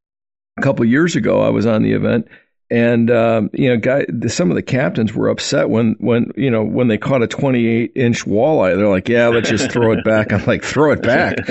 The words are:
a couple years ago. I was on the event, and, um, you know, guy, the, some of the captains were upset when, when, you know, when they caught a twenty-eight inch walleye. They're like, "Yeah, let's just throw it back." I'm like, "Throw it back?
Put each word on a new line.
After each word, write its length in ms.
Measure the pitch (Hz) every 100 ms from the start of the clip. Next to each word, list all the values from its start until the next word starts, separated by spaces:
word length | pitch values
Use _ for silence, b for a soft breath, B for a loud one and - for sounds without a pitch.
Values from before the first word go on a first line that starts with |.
| _ _ _ _ _ -
a 20 |
couple 200 | 139 120 117
years 300 | 135 175 139
ago. 260 | 107 101
I 80 | 110
was 180 | 110 113
on 160 | 110
the 80 | 110
event, 360 | 107 104 117 - B B B -
and, 400 | 120 117 117 117
um, 400 | 120 113 113 107
you 160 | - 135
know, 80 | 120
guy, 300 | 123 139 -
the, 180 | 120 113
some 220 | - 175
of 60 | 101
the 80 |
captains 500 | - 127 165 - 110
were 160 | - 107
upset 400 | 110 - 143 131
when, 260 | 113 113 -
when, 320 | 101 117 - -
you 140 | 135
know, 140 | 113
when 240 | 104 117 123
they 100 | 107
caught 240 | - 135
a 60 | 110
twenty-eight 640 | - 139 123 117 113 120
inch 320 | - 120 113 -
walleye. 500 | 101 147 151 92 90
They're 120 | 104
like, 200 | 95 113
"Yeah, 200 | 117 120
let's 240 | 117 -
just 200 | 107 127
throw 200 | 123 113
it 120 | 110
back." 300 | 110 110 107
I'm 100 | 98 -
like, 180 | 95
"Throw 280 | - 131 151
it 100 | 123
back? 320 | 110 143 196 - -